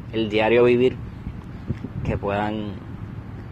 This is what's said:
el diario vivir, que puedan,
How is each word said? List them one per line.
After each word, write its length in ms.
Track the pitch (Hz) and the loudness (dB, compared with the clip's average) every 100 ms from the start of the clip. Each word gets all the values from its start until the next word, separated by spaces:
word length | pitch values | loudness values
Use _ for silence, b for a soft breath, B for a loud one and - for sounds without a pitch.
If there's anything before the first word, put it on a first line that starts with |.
| - | -6
el 160 | 113 110 | -2 0
diario 340 | 107 110 117 | 2 6 8
vivir, 320 | 123 120 127 - - - - - - - - - - - | 8 8 4 2 -6 -10 -10 -10 -10 -10 -8 -6 -8 -6
que 140 | - 104 | -2 -2
puedan, 600 | 101 101 104 107 104 98 - 92 - - - - - | 0 0 0 -2 -6 -8 -10 -10 -10 -10 -12 -12 -12